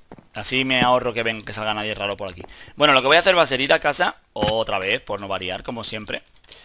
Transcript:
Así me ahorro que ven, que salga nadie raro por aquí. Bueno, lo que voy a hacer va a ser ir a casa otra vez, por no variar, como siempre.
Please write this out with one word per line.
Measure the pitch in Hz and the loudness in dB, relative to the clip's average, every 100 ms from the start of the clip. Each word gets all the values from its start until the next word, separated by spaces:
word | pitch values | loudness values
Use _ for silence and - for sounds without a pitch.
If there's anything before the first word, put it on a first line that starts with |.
| _ - _ | _ -20 _
Así | 113 101 127 | -10 -4 -2
me | 131 127 | 0 2
ahorro | 123 127 120 | 4 4 2
que | 113 | -2
ven, | 113 110 | -4 -4
que | 104 | -8
salga | 104 107 | -6 -4
nadie | 107 107 | -4 -6
raro | 101 101 98 | -6 -6 -6
por | 98 | -10
aquí. | 90 - - - | -12 -18 -20 -16
Bueno, | - 147 | 2 4
lo | 135 | 6
que | 131 | 6
voy | 160 | 6
a | |
hacer | 185 180 | 6 4
va | |
a | 147 | 2
ser | 127 | 2
ir | 143 | 2
a | 160 | 2
casa | 151 139 180 - _ | 2 0 -2 -2 _
otra | - 107 110 110 101 | -4 0 0 -2 -2
vez, | 95 123 | -2 -4
por | - 101 | -4 -8
no | 98 | -6
variar, | 95 92 95 | -6 -6 -8
como | - 117 | -8 -8
siempre. | 107 110 104 - - _ _ - | -8 -10 -8 -10 -12 _ _ -20